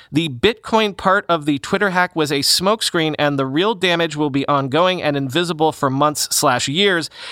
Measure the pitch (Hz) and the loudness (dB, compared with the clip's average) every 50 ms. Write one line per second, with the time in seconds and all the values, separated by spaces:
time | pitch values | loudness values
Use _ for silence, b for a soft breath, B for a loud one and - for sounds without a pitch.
0 | B B - 151 170 156 127 120 - 208 233 - - - 226 220 220 208 190 - | B B -2 -2 -2 -2 0 0 2 2 2 0 -2 0 0 2 2 0 -2 -2
1 | - 190 190 202 202 - 170 160 147 151 147 135 - - 196 185 208 196 175 185 | 0 2 2 2 2 0 -2 0 0 0 -2 -2 -2 -4 -2 0 0 0 2 0
2 | 180 175 - 165 151 139 151 143 139 - - - 175 196 220 220 - - - 175 | 0 0 0 -2 0 0 0 0 0 0 0 2 2 0 0 0 -2 -2 -2 0
3 | 160 156 147 - 147 147 143 139 135 131 135 156 185 214 226 175 185 180 170 170 | 0 0 0 0 0 0 0 0 -2 0 0 0 0 0 0 0 0 0 2 2
4 | 170 160 147 147 151 147 131 139 135 - 147 139 135 135 127 156 180 185 185 170 | 0 -2 -2 -2 -2 -2 0 -2 0 0 0 0 0 0 0 2 2 2 0 0
5 | - 147 143 139 139 131 123 165 180 170 175 151 156 156 147 - - 135 131 139 | -2 -2 -2 -2 -4 -2 -2 -2 -2 -2 -2 0 0 0 0 0 -2 -2 0 2
6 | 147 151 151 - - - - - - 143 123 120 - - 139 175 202 202 185 165 | 0 0 0 -2 -4 -4 -2 0 2 2 2 0 0 -2 0 2 2 2 2 0
7 | 147 B B B B B | -2 B B B B B